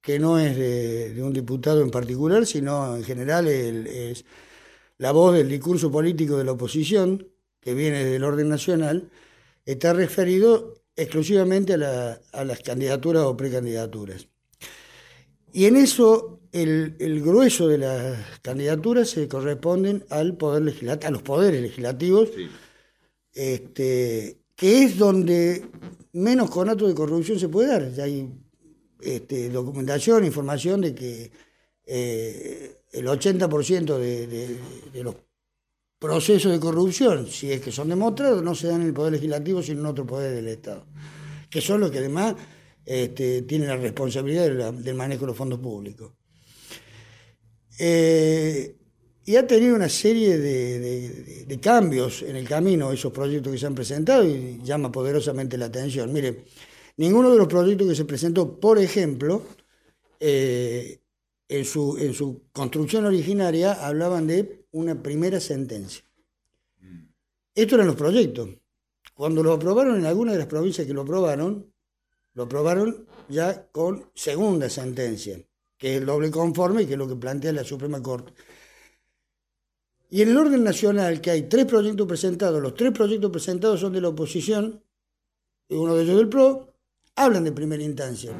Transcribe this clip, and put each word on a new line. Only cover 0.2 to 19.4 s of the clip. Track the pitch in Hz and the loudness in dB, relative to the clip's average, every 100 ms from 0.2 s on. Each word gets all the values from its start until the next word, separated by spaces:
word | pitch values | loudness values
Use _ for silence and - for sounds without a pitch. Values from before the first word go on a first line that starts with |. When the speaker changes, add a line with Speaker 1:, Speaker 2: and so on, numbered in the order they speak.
Speaker 1:
no | 156 165 | 4 4
es | 156 131 | 2 0
de, | 127 123 117 117 113 | -2 -2 -2 -4 -6
de | 110 | -6
un | 131 | -4
diputado | 135 120 131 123 151 | -4 -4 -4 2 4
en | 139 | 4
particular, | 120 120 127 151 202 233 | 0 -4 -2 2 4 2
sino | 156 139 143 135 | -2 -2 -4 -4
en | 120 | -6
general | 117 127 127 165 165 | -8 -8 -2 0 2
el, | 139 120 113 113 | 0 -2 -4 -8
es | 127 120 120 - - - - - _ _ _ | -10 -10 -12 -14 -20 -20 -20 -20 _ _ _
la | 131 | 0
voz | 147 180 | 6 6
del | 175 135 | 6 2
discurso | 139 143 175 156 | 0 -2 0 0
político | 143 160 165 156 143 | 0 0 0 0 0
de | |
la | 131 | -2
oposición, | 127 120 147 147 208 185 190 - _ _ _ | -4 -4 -2 0 2 2 -2 -6 _ _ _
que | - | -6
viene | 123 151 143 | -2 0 0
del | 131 131 | -2 0
orden | 139 143 151 | 0 0 0
nacional, | 147 165 175 156 165 185 _ _ _ _ _ | 0 0 0 0 -2 -6 _ _ _ _ _
está | - 135 170 | -10 -2 2
referido | 175 185 185 180 185 220 226 226 - _ - | 2 0 0 2 4 6 4 2 -18 _ -8
exclusivamente | 160 156 156 202 185 190 196 | -4 -2 2 2 4 2 2
a | 175 | 0
la, | 143 127 120 113 _ | 0 -4 -6 -8 _
a | - | -10
las | 135 117 | -8 -8
candidaturas | - 123 131 135 147 165 | -6 -4 -2 -2 2 2
o | 143 120 | 2 0
precandidaturas. | 135 127 120 113 113 110 101 92 - _ _ _ - - - - - - _ _ _ | -4 -4 -4 -4 -6 -8 -12 -14 -18 _ _ _ -20 -20 -20 -20 -20 -20 _ _ _
Y | - 196 | 4 6
en | 254 | 8
eso, | 269 - 226 220 226 - _ | 6 8 6 6 2 -16 _
el, | 170 160 156 156 156 | -2 2 2 0 -4
el | 165 156 | -4 0
grueso | 147 196 262 - 165 | 4 6 6 4 2
de | 151 | 2
las | 135 131 127 123 104 - | 0 -4 -4 -8 -10 -14
candidaturas | - 131 143 156 165 240 233 | -10 -6 -2 -2 2 2 2
se | 165 147 | 0 -4
corresponden | 135 | -4